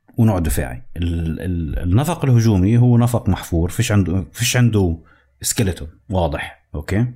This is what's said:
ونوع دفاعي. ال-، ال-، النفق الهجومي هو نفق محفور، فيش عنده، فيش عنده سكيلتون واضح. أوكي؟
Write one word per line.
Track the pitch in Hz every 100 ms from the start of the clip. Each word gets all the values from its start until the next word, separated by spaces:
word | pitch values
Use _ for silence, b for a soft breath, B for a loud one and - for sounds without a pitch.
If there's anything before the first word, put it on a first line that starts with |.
| _ -
ونوع | 110 95
دفاعي. | 80 - 65 62 - -
ال-، | 85 85 82 -
ال-، | 92 87 78 -
النفق | 87 101 151 170
الهجومي | 139 120 113 98 95 120
هو | 123 117
نفق | 120 117 -
محفور، | 90 - 85 87
فيش | - 120
عنده، | 104 85 92 82
فيش | - 120 127
عنده | 120 104 90 82 b b b _
سكيلتون | - - 101 82 76 - -
واضح. | 90 82 - - - _
أوكي؟ | 73 - 95 123